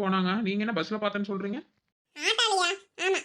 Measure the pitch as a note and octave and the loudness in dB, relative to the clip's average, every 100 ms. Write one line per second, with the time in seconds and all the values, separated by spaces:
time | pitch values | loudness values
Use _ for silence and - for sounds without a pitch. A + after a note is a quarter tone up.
0 | G3 F#3+ F#3 G3 G#3 G3+ G#3+ G3+ D#3+ G#3+ | 0 2 2 0 0 0 0 -2 -2 -2
1 | G#3 G3+ G3+ G3 G3 A#3 - _ _ _ | -2 -2 -4 -4 -4 -6 -10 _ _ _
2 | _ - D#4+ A4 A#4 G4 F4 F#4+ - - | _ -4 0 2 2 4 2 0 -8 -4
3 | F#4 F#4 | 0 0